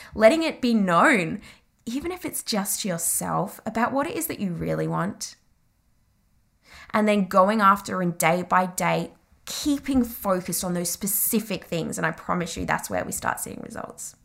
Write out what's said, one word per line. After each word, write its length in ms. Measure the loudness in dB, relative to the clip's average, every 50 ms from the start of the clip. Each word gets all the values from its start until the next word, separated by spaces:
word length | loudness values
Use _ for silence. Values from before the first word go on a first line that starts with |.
| -16 -10 2
letting 280 | 4 6 6 6 4
it 180 | 2 -2 -2 0
be 140 | 0 2 4
known, 680 | 4 4 4 6 6 6 6 6 4 2 -2 -4 -8 -10 -16 -20 _ _ _ _ _ _
even 240 | -8 -8 -6 -6 -6
if 140 | -8 -8 -8
it's 180 | -8 -8 -8
just 420 | -6 -4 -2 -2 -2 -2 -4 -4 -4
yourself, 760 | -4 -4 -2 -2 -2 -2 -2 -2 -2 -2 -2 -2 -2 -6 -10 -10
about 280 | -6 -2 -2 -2 0
what 140 | 0 -2 -2
it 100 | -2 -4
is 100 | -4 -6
that 140 | -6 -4 -4
you 120 | -4 -4
really 360 | -4 -4 -4 -2 -2 -2 -2 -2
want. 480 | -2 -2 -2 -4 -6 -8 -10 -12 -14 _ _ _ _ _ _ _ _ _ _ _ _ _ _ _ _ _ _ _ _ _ _ _ _ _ _ _ -20 -20 -8 -2
And 140 | 0 2 4
then 200 | 4 4 2 2
going 340 | 4 6 6 6 6 6 6
after 420 | 6 6 6 6 2 -4 -2 0
and 160 | 0 0 0 2
day 240 | 2 2 2 2
by 240 | 2 2 2 2 2
day, 460 | 2 -2 -2 0 0 0 0 -2 -4 -10 _ _ _ _ _ _
keeping 600 | -12 -10 -4 -2 -2 -2 0 0 0 2 2 2
focused 600 | 0 -2 -4 -2 0 0 0 0 -2 -4 -4 -2
on 100 | -2 -2
those 160 | -2 -2 -4
specific 720 | -4 -4 -2 -2 0 0 0 0 0 0 0 -2 -6 -8 -6
things. 340 | -6 -4 -4 -4 -4 -4 -2
And 80 | -2
I 40 | -4
promise 460 | -4 -4 -4 -4 -2 -2 -2 -4 -6
you 80 | -6 -2
that's 260 | -2 -2 -2 -2 -4
where 140 | -4 -4 -4
we 80 | -4
start 280 | -6 -6 -4 -4 -4 -4
seeing 200 | -8 -10 -12 -12
results. 540 | -14 -12 -12 -12 -12 -12 -14 -14 -16 -16 -16 _